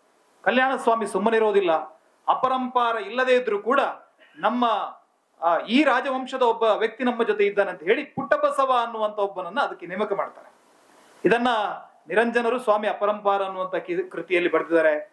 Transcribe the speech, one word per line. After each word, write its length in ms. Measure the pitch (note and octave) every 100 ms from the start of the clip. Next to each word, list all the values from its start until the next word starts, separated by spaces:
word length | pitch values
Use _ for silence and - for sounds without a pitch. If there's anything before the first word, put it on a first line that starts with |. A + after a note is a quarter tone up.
| _ _ _ _
ಕಲ್ಯಾಣ 340 | F#3+ B3 C4 B3+
ಸ್ವಾಮಿ 320 | A#3 A3+ G#3
ಸುಮ್ಮನಿರೋದಿಲ್ಲ. 640 | F#3 A3 A3+ G#3+ G3 F3 D#3 - - _ _ -
"ಅಪರಂಪಾರ 680 | F#3 B3+ B3+ B3 B3 A#3 A3
ಇಲ್ಲದೇ 400 | G3 B3 B3+ B3
ಇದ್ರೂ 240 | A3+ G3+
ಕೂಡ 200 | G#3+ C#4 F#3+ - - _ _ D3+
ನಮ್ಮ, 300 | G3+ A#3+ A#3 G3+ C#3+ - _ _ _ -
ಆ, 160 | E3 D#3+
ಈ 260 | F#3+ B3+
ರಾಜವಂಶದ 580 | C#4+ B3 C4+ C4 C4 C4
ಒಬ್ಬ 220 | A#3+ A3+
ವ್ಯಕ್ತಿ 400 | A3+ F#3+ A3 -
ನಮ್ಮ 200 | B3 A#3
ಜೊತೆ 220 | A3 G#3 G3+
ಇದ್ದಾನೆ" 240 | G3+ F#3+
ಅಂತ 140 | F3
ಹೇಳಿ 220 | E3 C#4 -
ಪುಟ್ಟಬಸವ 720 | - - D4 D4 C#4 C4 B3
ಅನ್ನುವಂಥ 320 | A#3 A3 G#3+ G#3
ಒಬ್ಬನನ್ನ 440 | G3+ F3+ F3 G#3+
ಅದಕ್ಕೆ 260 | - F#3 E3+
ನೇಮಕ 280 | F#3+ G#3+
ಮಾಡ್ತಾರೆ. 400 | E3+ C#3 - - _ _ _ _ _ _ - F3+
ಇದನ್ನ 220 | A#3 B3 A3 F#3+ - - _ D3+
ನಿರಂಜನರು 520 | G3 A#3 A#3+ A#3 B3
ಸ್ವಾಮಿ 280 | G#3 G#3 G#3
ಅಪರಂಪಾರ 560 | - G3+ G#3 G3+ G3
ಅನ್ನುವಂಥ 320 | F#3+ F#3 F#3 F3
ಕಿ-, 340 | F3 F3 F3+
ಕೃತಿಯಲ್ಲಿ 420 | E3+ E3 F3 F3
ಬರೆದಿದ್ದಾರೆ. 480 | D#3 D#3 E3 D#3 D3+ -